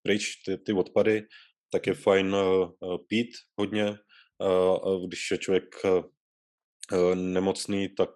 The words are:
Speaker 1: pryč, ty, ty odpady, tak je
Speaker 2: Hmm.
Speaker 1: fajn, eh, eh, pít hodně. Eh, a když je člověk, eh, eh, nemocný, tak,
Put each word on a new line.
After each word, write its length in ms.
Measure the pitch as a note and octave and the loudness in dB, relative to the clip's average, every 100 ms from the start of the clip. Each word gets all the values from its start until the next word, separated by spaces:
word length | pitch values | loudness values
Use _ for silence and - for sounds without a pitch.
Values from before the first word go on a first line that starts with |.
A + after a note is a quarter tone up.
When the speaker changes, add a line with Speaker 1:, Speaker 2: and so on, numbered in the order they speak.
Speaker 1:
pryč, 320 | - G#2 - - - | -2 -2 -2 -8 -8
ty, 120 | F#2 | -6
ty 160 | - | -2
odpady, 480 | G2 F2 G#2 G#2 G#2+ G#2+ - - _ _ | 0 0 2 2 0 -4 -18 -20 _ _
tak 160 | F#2 - | -4 -2
je 60 | |
Speaker 2:
Hmm. 80 | F#2 | 0
Speaker 1:
fajn, 320 | - G2 F#2+ G2 | 4 4 4 2
eh, 40 | F#2+ F#2 | 2 2
eh, 340 | F2 - F#2 F2 - | 0 -4 -8 -8 -4
pít 220 | G#2+ A#2+ - - - | -4 -4 -8 -14 -6
hodně. 260 | G2+ G#2+ G#2 G#2 _ _ _ - | -4 -2 -4 -4 _ _ _ -4
Eh, 20 | G2 F#2 F#2 F#2 | 0 2 4 2
a 240 | F#2+ F#2+ F2+ | 0 -2 -4
když 240 | F2 - | -8 -4
je 60 | F#2 | -4
člověk, 260 | - F#2 - - G2 | 0 0 -2 -4 0
eh, 160 | F#2 E2+ _ _ _ _ _ _ _ - | 0 -2 _ _ _ _ _ _ _ -4
eh, 220 | F#2 F2+ F#2 | 0 2 0
nemocný, 760 | F#2 F#2 F#2+ F#2+ - G2+ F#2+ | -2 -2 -2 -2 -4 -4 -4
tak, 200 | - F#2 | -2 -4